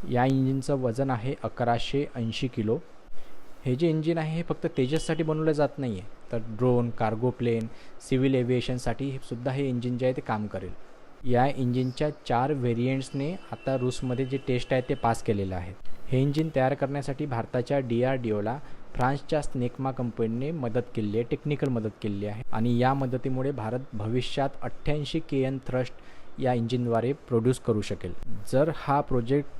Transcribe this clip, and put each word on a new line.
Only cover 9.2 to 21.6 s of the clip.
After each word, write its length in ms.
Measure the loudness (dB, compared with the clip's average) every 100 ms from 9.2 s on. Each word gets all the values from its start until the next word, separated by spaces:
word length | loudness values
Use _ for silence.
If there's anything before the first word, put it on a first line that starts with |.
सुद्धा 280 | -8 -6 -4
हे 180 | -2 0
इंजिन 280 | 0 -2 0
जे 80 | 0
आहे 100 | 0
ते 60 |
काम 260 | -2 -2 -2
करेल. 240 | -6 -6 -8 -10 -14 -18 -4 4
या 200 | 6 4 2
इंजिनच्या 540 | 0 2 0 0 -2
चार 440 | -2 0 2 2
व्हेरियंट्सने 800 | 0 0 2 0 0 -2 -4 -4 -6 -10
आता 260 | -6 -2 0
रूसमध्ये 480 | 0 -2 -2 -2 -2
जे 120 | -2
टेस्ट 360 | 0 -2 2
आहे 80 | -2 0
ते 40 |
पास 300 | 0 2 0
केलेलं 320 | 0 0 0 -4
आहे. 340 | -6 -2 0 2 2
हे 140 | 4
इंजिन 280 | 4 2 0 2
तयार 180 | 2
करण्यासाठी 520 | 2 -2 -2 -4 -4 -2
भारताच्या 540 | -2 -2 -2 2 0
डीआरडीओला 800 | 2 2 2 2 0 0 0 -4 -6 -8 -6
फ्रान्सच्या 480 | 0 2 0 0 0
स्नेकमा 500 | 0 0 -2 -2 -4
कंपनीने 600 | -2 -4 -2 -2 0 -2
मदत 280 | -2 0 -2 -2 -2
केली 220 | 0 0
आहे, 100 | 0
टेक्निकल 360 | -2 -2 0